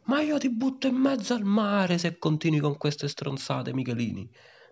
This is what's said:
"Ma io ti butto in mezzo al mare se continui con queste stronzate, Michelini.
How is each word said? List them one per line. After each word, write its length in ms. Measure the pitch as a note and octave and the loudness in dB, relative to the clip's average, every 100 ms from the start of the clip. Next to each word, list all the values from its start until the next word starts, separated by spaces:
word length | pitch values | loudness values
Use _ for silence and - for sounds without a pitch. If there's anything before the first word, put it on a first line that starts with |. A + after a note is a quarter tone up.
"Ma 180 | - C#4 | -2 0
io 160 | D4+ D4 | 2 0
ti 100 | C4+ | 0
butto 380 | A3+ C4 C4 C4+ | 0 0 0 0
in 80 | |
mezzo 400 | B3+ C4+ C4+ G3 | 2 2 0 -2
al 100 | A#3+ | -2
mare 540 | G3+ G#3 G#3 G3+ F#3 F3 | 2 2 2 2 2 2
se 180 | E3+ E3 | 0 -2
continui 440 | D#3+ D#3 D#3+ D#3 | 0 2 2 2
con 180 | D3 C#3+ | 2 0
queste 300 | D3 D3 C#3+ | -2 -2 -4
stronzate, 680 | - - C3+ - C3 B2+ | -6 -6 -6 -4 -4 -2
Michelini. 520 | C3 B2 A#2 A#2 F#2+ - - - - - | -4 -2 -2 -2 -4 -10 -16 -20 -20 -14